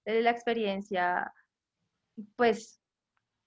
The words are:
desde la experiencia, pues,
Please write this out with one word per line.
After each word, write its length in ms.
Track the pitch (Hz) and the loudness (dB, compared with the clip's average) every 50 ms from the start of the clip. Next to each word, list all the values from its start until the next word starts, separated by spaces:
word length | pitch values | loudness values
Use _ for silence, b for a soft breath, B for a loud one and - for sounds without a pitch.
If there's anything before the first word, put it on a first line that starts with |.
| - | -4
desde 180 | 208 220 226 | -2 0 2
la 80 | 233 233 | 2 2
experiencia, 1000 | 240 240 240 240 233 233 214 196 196 196 196 - 196 180 180 180 180 - - - b b b _ _ _ _ _ _ _ _ _ _ _ _ _ _ 226 208 - _ | 0 0 -2 -2 -2 0 0 -2 -2 -4 -6 -4 -2 0 0 0 0 -2 -4 -6 b b b _ _ _ _ _ _ _ _ _ _ _ _ _ _ -18 -18 -8 _
pues, 440 | - 240 226 214 - - - - _ _ _ _ _ _ _ _ _ _ _ _ _ _ | 2 4 4 2 2 -4 -14 -20 _ _ _ _ _ _ _ _ _ _ _ _ _ _